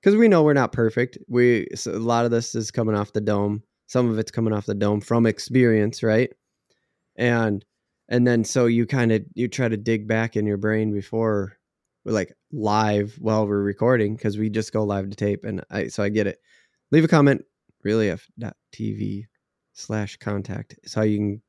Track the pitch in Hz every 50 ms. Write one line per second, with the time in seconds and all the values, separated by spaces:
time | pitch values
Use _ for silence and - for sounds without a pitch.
0 | _ 196 202 214 233 226 196 170 156 151 147 139 127 110 - - 117 113 - 123
1 | 123 120 - - - - 120 123 123 123 120 110 82 - - - - 117 80 101
2 | 113 117 117 117 120 120 117 117 117 - - 117 110 104 - - 117 110 107 104
3 | 104 - _ 107 104 104 107 101 101 104 104 107 - _ _ _ _ _ - 123
4 | 123 120 110 107 110 - - - 117 110 107 104 101 - 107 101 104 101 104 104
5 | 104 - 117 117 117 113 107 - - - 127 127 127 120 113 110 104 107 113 -
6 | - 113 107 113 127 - - _ _ _ _ _ _ _ _ _ _ _ _ _
7 | _ _ _ - 117 123 120 117 113 110 104 101 - _ _ _ _ _ _ _
8 | _ _ - 123 120 123 120 117 110 - - 135 123 120 117 117 120 110 - 131
9 | 120 113 110 110 82 - - - 123 120 - - 131 117 113 104 104 117 113 107
10 | 107 107 113 110 113 113 - 113 107 107 104 98 104 110 110 110 110 107 104 101
11 | 98 - - 113 113 110 107 101 98 98 - _ _ _ _ _ _ _ _ _
12 | _ - 110 107 95 - - _ _ _ - 135 107 107 104 107 110 107 104 104
13 | 104 104 110 - - 110 107 110 110 101 104 101 101 101 98 - - 120 127 120
14 | 107 101 107 107 - 104 101 104 107 110 101 110 107 - - 110 107 104 101 98
15 | 95 98 101 - 104 104 101 - - 110 104 92 - _ - 104 80 58 - -
16 | 101 104 107 110 104 98 - _ _ _ _ _ _ _ _ _ _ _ - 160
17 | 160 160 - 160 143 143 135 - - _ _ _ _ _ _ _ _ 101 107 113
18 | 110 101 82 - - _ _ - 113 107 - _ _ _ - - 113 107 104 104
19 | 104 104 101 98 113 107 _ _ _ _ _ _ _ _ _ - - - 110 107
20 | 104 101 - - - 104 104 101 95 - 98 104 110 _ - _ _ - - 113
21 | 110 107 107 104 104 104 101 110 _